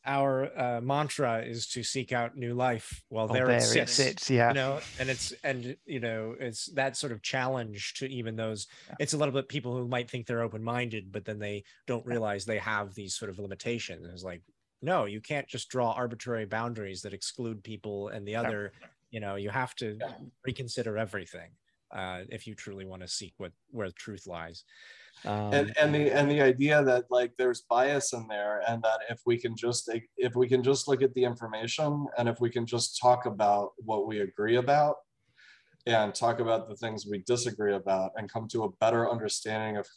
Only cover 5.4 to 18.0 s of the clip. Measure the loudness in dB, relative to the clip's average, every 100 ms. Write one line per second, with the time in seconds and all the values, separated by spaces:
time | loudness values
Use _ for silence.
5.4 | -4 -4 -6 -10 -8 -4 -2 -2 -4 -6
6.4 | -8 -6 -6 0 0 0 -6 -6 -4 -2
7.4 | 0 -2 -4 -6 -8 -6 -6 -4 -6 -4
8.4 | -4 -4 -8 -14 -18 -4 -2 2 2 0
9.4 | -2 -6 -4 -4 -2 -2 -2 -8 -2 -2
10.4 | -2 -2 -2 -2 -2 -4 -6 -8 -6 -6
11.4 | -4 -6 -10 _ -4 -4 -2 -2 0 -2
12.4 | -2 -2 0 -2 -2 -8 -8 -6 -8 -8
13.4 | -10 -6 -4 -4 -6 -12 -14 -12 -12 -12
14.4 | _ _ _ _ -2 0 0 -4 -4 -6
15.4 | -4 -10 -6 0 0 0 -4 -6 -6 -4
16.4 | -2 -4 -4 -6 -8 -8 -10 -10 -10 -6
17.4 | -6 -6 -10 -12 -8 -6